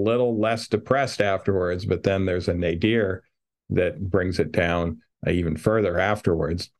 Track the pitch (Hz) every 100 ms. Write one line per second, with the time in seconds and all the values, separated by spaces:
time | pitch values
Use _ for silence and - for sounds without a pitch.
0 | 104 123 123 113 110 117 - 107 - 135
1 | 131 - 101 95 - 98 90 92 98 90
2 | 98 98 95 90 87 87 87 82 107 117
3 | 95 92 - _ _ _ - 92 87 -
4 | 95 98 92 - 80 - 85 87 85 78
5 | _ _ - 90 82 78 110 110 98 90
6 | 98 107 98 82 76 87 -